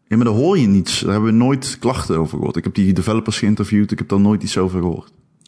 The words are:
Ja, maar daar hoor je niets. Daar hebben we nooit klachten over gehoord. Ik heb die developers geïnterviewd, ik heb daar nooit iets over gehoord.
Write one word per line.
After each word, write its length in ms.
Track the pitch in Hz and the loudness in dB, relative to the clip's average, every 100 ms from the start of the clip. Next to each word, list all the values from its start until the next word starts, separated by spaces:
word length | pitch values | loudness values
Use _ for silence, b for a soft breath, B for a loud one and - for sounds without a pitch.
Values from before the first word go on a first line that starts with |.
| - | -4
Ja, 80 | 110 | 0
maar 100 | 120 | 2
daar 100 | 107 | 2
hoor 220 | 147 196 | 2 2
je 100 | 113 | 4
niets. 320 | 98 87 - | 2 2 -4
Daar 120 | - | -2
hebben 180 | 101 110 | 0 2
we 60 | 110 | 2
nooit 400 | 123 135 135 - | 2 0 -4 -6
klachten 380 | 117 - - 82 | -4 -2 -2 -2
over 200 | 80 76 | -2 -4
gehoord. 180 | 71 73 | -6 -4
Ik 80 | |
heb 120 | - - | -4 0
die 180 | 95 | 2
developers 440 | 92 90 110 107 - | 2 0 -2 -2 -2
geïnterviewd, 520 | 104 104 101 104 104 | 0 0 0 0 0
ik 60 | 107 | -2
heb 100 | - | -2
daar 100 | 101 | 2
nooit 240 | 101 104 | 4 2
iets 140 | 101 - | -2 -2
over 220 | 92 92 | -2 0
gehoord. 320 | 87 82 - _ _ _ | -4 -4 -10 _ _ _